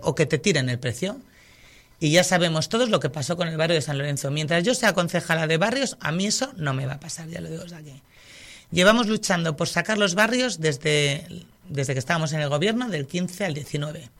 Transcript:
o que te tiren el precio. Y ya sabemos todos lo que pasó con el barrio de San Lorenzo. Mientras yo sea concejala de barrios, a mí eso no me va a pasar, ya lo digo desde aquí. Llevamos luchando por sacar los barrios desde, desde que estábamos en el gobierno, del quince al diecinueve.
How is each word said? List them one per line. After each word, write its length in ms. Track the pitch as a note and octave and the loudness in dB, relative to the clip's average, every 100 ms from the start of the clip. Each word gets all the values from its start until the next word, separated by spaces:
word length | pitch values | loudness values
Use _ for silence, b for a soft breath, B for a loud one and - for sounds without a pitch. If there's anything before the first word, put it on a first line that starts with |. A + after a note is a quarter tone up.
o 100 | - | 0
que 140 | D3+ D3+ | 2 2
te 100 | D#3 | 2
tiren 320 | G#3 D3+ B2+ | 2 2 2
el 80 | B2 | -2
precio. 400 | B2+ A2 F#3 C4 - b b b b b b b | -4 -4 -6 -6 -14 b b b b b b b
Y 120 | D#3+ | 2
ya 120 | E3 | 4
sabemos 460 | F3 F3+ E3+ D#3+ D#3 | 4 4 2 0 0
todos 200 | A3+ B3 | 0 2
lo 100 | F3+ | 2
que 100 | C#3+ | 0
pasó 280 | D3+ C3+ E3+ | -4 -4 -2
con 100 | E3+ | -2
el 100 | D#3+ | 0
barrio 160 | E3 | 2
de 80 | E3 | 2
San 160 | D#3 C#3 | 0 -2
Lorenzo. 320 | C#3+ C#3 C#3 | -2 -4 -2
Mientras 340 | D3 D3+ E3+ | -2 0 2
yo 120 | F3+ B3 | 2 2
sea 180 | A3 | 2
concejala 540 | F#3 E3+ F3 - E3 D#3+ | 2 2 0 0 0 2
de 100 | E3 | 2
barrios, 400 | G3+ B3+ C4 - | 2 0 -2 -4
a 120 | D3+ | -2
mí 160 | E3 G3+ | -2 0
eso 260 | - C4+ G3 | -2 -4 -4
no 200 | D3 C3 | -2 -2
me 100 | C3+ | -4
va 80 | |
a 60 | C#3+ | -8
pasar, 280 | E3+ - D#3+ | -10 -12 -10
ya 140 | E3+ | -10
lo 80 | E3 | -10
digo 140 | D#3+ | -10
desde 140 | F3 E3+ | -12 -16
aquí. 260 | D3+ C3+ - B B B B B B | -18 -20 -20 B B B B B B
Llevamos 380 | E3 F#3 A3+ A3 | 4 6 6 4
luchando 500 | A3 - F3+ E3 D3+ | 0 0 0 0 -2
por 100 | E3 | -2
sacar 300 | - E3 G#3+ | 0 0 2
los 160 | G3+ | 2
barrios 460 | F3 A3 B3 B3+ F3 | 4 2 2 0 0
desde, 680 | D#3 C#3+ D#3 D3 C#3+ C#3+ - F3 - _ - | -2 0 2 2 2 0 -6 -16 -18 _ -8
desde 240 | C#3+ C3+ | -4 -2
que 60 | C3 | -2
estábamos 340 | - E3+ D#3 | 0 0 0
en 80 | D#3 | -2
el 80 | D3 | 0
gobierno, 380 | C#3+ F#3+ A3+ B3+ | 0 2 0 -2
del 180 | D#3+ C#3 | -4 -4
quince 380 | F3+ F3+ - G3 | -4 -4 -4 -4
al 100 | D3 | -4
diecinueve. 560 | C#3 D3+ D3 C#3+ B2 | -6 -6 -6 -8 -16